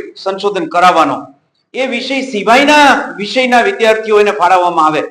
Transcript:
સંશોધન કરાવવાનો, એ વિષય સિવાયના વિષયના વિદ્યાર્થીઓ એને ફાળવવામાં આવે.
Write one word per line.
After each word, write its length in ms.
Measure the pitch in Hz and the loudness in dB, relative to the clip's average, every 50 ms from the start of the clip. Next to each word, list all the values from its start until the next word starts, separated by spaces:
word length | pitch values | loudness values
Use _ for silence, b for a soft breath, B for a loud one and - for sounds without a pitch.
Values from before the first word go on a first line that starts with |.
| - - - - - | -8 -12 -16 -12 -8
સંશોધન 420 | 190 190 190 202 202 196 185 165 | -8 -8 -4 -4 -4 -4 -4 -6
કરાવવાનો, 640 | 156 165 175 180 180 170 160 156 143 127 135 - - - _ _ _ _ _ _ _ - | -4 -2 2 2 2 4 2 0 -2 -2 -8 -10 -16 -20 _ _ _ _ _ _ _ -8
એ 140 | 233 262 247 | -6 -6 -4
વિષય 340 | 240 233 - - 277 269 | -6 -8 -6 -6 -6 -6
સિવાયના 920 | 262 - - 202 190 208 233 269 285 294 294 294 294 269 233 202 - - - - | -6 -6 -6 -4 0 2 2 4 4 4 4 4 4 4 2 2 -2 -8 -10 -10
વિષયના 440 | 202 202 - 262 254 247 247 240 | -10 -6 -2 -2 0 2 2 2
વિદ્યાર્થીઓ 580 | 220 202 196 - 226 220 220 220 220 220 214 208 | 2 0 -2 0 2 2 2 0 0 0 2 2
એને 120 | 208 208 | 2 2
ફાળવવામાં 540 | 180 - 175 175 185 185 180 175 170 165 156 | 0 0 2 2 2 2 2 0 0 2 0
આવે. 160 | 156 156 147 - - | 0 0 -2 -4 -6